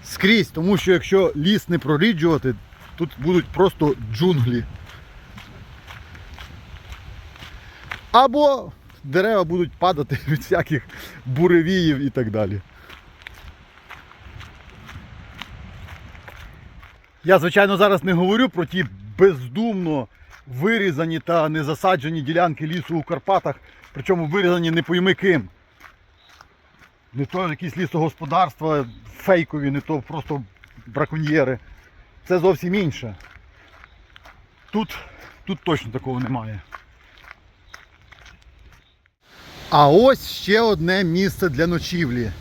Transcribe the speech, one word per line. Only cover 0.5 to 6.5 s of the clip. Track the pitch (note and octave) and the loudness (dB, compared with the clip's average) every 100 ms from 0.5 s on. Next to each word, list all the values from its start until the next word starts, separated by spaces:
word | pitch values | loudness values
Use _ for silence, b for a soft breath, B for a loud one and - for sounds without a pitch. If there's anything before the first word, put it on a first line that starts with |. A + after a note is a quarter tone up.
| - F3 G3 | -2 0 0
що | - | 2
якщо | F3+ - F#3+ F3+ D3 | 2 4 2 2 0
ліс | D#3+ G#3 - | 0 0 0
не | E3+ | -4
проріджувати, | C3+ D3 G#3 F3 E3+ D3+ B2+ A2 - - - - | 0 2 2 2 2 2 0 -6 -10 -20 -20 -8
тут | E3+ - | -8 -4
будуть | C#3+ F3+ - | 0 0 0
просто | - F#3 - D3+ C3+ A2 | 2 2 4 -2 0 -6
джунглі. | A2 F3+ D#3 A#2+ A#2+ - - - - - - - - - - - - - - - - - - - | 0 2 2 0 -2 -6 -14 -20 -20 -20 -20 -20 -20 -20 -20 -20 -20 -20 -20 -20 -20 -20 -18 -18